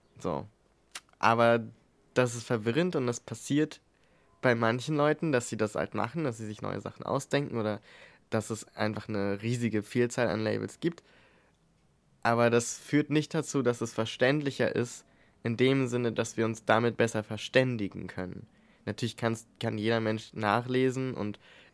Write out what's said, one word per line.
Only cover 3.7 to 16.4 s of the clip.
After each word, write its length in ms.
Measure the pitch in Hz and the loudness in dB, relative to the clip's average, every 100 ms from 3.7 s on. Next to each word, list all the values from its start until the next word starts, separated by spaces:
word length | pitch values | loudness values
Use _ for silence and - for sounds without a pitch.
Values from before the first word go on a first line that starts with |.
| - _ _ _ _ _ _ | -4 _ _ _ _ _ _
bei 140 | 127 117 | 2 4
manchen 400 | 117 123 135 151 | 4 2 0 2
Leuten, 340 | 147 151 165 | 2 2 2
dass 180 | 127 - | 0 0
sie 80 | 110 | -2
das 180 | 107 - | -2 -2
halt 180 | 85 | -4
machen, 300 | 107 110 165 | -2 -4 -4
dass 160 | 147 110 | -4 -6
sie 80 | 107 | -10
sich 160 | 104 | -8
neue 180 | 104 98 | -8 -6
Sachen 240 | 98 - - | -8 -10 -4
ausdenken 540 | 135 - 143 143 117 | -4 -2 -2 -2 -4
oder 200 | 107 101 - - - - _ | -4 -4 -10 -20 -20 -20 _
dass 180 | 113 - | -4 -4
es 160 | 110 - - | -8 -10 -4
einfach 320 | 107 107 - | -4 -4 -6
eine 360 | 104 101 101 | -4 -2 -2
riesige 400 | 117 120 117 107 | -4 -2 0 -2
Vielzahl 460 | 101 123 120 - 117 | -2 0 0 2 0
an 140 | 104 | 0
Labels 360 | 110 107 107 - | 0 -2 -4 -4
gibt. 240 | 165 - - _ _ _ _ _ _ _ _ _ _ _ | -6 -6 -12 _ _ _ _ _ _ _ _ _ _ _
Aber 260 | 117 117 120 | 2 4 6
das 260 | 117 120 - | 4 2 -4
führt 320 | - 151 147 | 0 0 2
nicht 240 | 151 147 | 0 0
dazu, 280 | 160 147 139 | -2 -2 0
dass 180 | 120 120 | 0 0
es 120 | - | -2
verständlicher 840 | - 113 - 127 151 143 - 120 - | -2 -4 2 2 2 0 0 0 0
ist, 300 | 120 - - _ _ _ | -2 -6 -20 _ _ _
in 140 | 120 117 | -4 2
dem 300 | 127 135 127 | 4 4 2
Sinne, 240 | 120 120 | 0 0
dass 260 | - 113 | -2 -2
wir 80 | - | -2